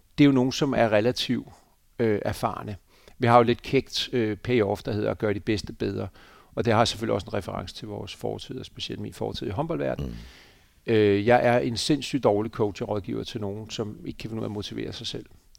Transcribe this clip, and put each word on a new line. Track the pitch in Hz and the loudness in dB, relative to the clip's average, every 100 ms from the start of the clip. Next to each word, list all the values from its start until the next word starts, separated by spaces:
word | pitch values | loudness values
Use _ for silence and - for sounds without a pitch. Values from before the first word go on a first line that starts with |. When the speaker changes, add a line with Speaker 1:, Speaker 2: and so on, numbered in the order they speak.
| _ - | _ 4
Speaker 1:
det | |
er | 143 | 6
jo | |
nogen, | 131 131 | 6 2
som | - 143 | 0 0
er | 117 113 | 2 4
relativt, | 107 104 101 - 117 - - _ _ _ - | 4 2 0 -2 -4 -4 -14 _ _ _ -2
øh, | 113 104 | 0 2
erfarne. | - - 117 - 107 98 _ _ - - | 0 -2 -2 -4 -8 -12 _ _ -20 0
Vi | 120 | 6
har | 120 | 8
jo | |
lidt | 117 120 | 8 2
kægt, | - 135 - - - | 0 0 0 -4 -4
øh, | 127 107 104 | 0 0 -2
payoff, | - 123 101 104 | 0 2 2 0
der | - | -4
hedder | 104 107 | -2 -2
at | 107 | -2
gøre | 107 | -2
de | 101 | -2
bedste | - 107 - | -2 -4 -4
bedre. | - 104 101 98 - - - - - | -6 -4 -4 -6 -10 -20 -20 -10 -4
Og | |
det | 117 | 2
har | 110 | 4
selvfølgelig | 113 - 113 | 2 0 -2
også | 110 104 | -2 -2
en | |
reference | 104 95 98 101 | -6 -6 -8 -8
til | - 110 | -12 -12
vores | 104 104 | -10 -10
fortid, | - 110 104 - 127 | -10 -8 -8 -10 -12
og | - | -14
specielt | - - 107 | -12 -10 -10
min | 107 | -10
fortid | - 107 - - | -8 -8 -6 -6
i | |
håndboldverdenen. | 95 160 156 139 - 67 | -6 -4 -4 -4 -4 -6
Speaker 2:
Mm. | 57 58 - - _ _ _ - | -10 -16 -20 -20 _ _ _ 0
Speaker 1:
Øh, | 113 104 101 104 | 4 6 6 6
jeg | 123 120 | 6 6
er | 123 | 4
en | 135 113 | 2 -2
sindssygt | - 147 - 143 | 0 -2 -2 0
dårlig | 117 104 113 | 2 2 0
coach | - 104 95 | -2 -2 -2
og | 104 | -4
rådgiver | 104 101 110 | -4 -4 -6
til | 107 117 | -6 -6
nogen, | 104 104 107 | -6 -8 -8
som | - 107 - 110 | -8 -8 -8 -12
ikke | - | -10
kan | 107 | -10
finde | 110 | -8
ud | |
af | 110 | -6
at | |
motivere | 104 101 113 113 | -6 -8 -8 -8
sig | - 113 | -8 -10
selv. | 117 - - _ | -10 -12 -20 _